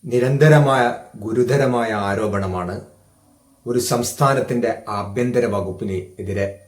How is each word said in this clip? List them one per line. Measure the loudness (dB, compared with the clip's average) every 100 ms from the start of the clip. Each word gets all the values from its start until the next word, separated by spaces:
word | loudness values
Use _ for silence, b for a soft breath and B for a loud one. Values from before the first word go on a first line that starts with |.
നിരന്തരമായ | 0 0 2 4 6 8 6 4 2 -2 -12 -12
ഗുരുതരമായ | -4 0 2 2 2 0 -2 -2
ആരോപണമാണ് | -2 -2 -2 -2 -4 -4 -6 -8 -12 _ _ _ _ _ _ _ -4
ഒരു | -2 0
സംസ്ഥാനത്തിന്റെ | -2 -2 0 2 2 0 -2 -2 -4 -6
ആഭ്യന്തര | -8 -6 -4 0 0 0
വകുപ്പിന് | -2 -4 -6 -6 -6 -8 -12
എതിരെ | -6 -4 -4 -6